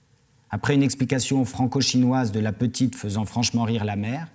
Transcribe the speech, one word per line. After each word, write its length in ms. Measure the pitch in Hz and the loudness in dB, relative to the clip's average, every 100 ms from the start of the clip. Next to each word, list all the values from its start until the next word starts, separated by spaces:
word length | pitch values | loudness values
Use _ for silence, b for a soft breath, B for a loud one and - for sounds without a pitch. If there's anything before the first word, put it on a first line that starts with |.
| _ _ _ _ _ | _ _ _ _ _
Après 240 | 104 - 143 | -4 2 4
une 80 | |
explication 600 | 135 - 123 131 - 139 123 | 2 2 0 0 0 0 0
franco-chinoise 840 | - 123 139 127 127 123 131 120 | 0 0 0 2 4 4 2 0
de 80 | 107 | 0
la 140 | 107 | -2
petite 420 | 104 123 - 131 - | 0 -2 0 -2 -2
faisant 300 | 107 101 101 | -4 -4 -2
franchement 380 | 117 120 117 | -2 -2 0
rire 220 | 113 117 104 | 0 0 -2
la 100 | 101 | -2
mère, 320 | 104 135 165 | -4 -6 -8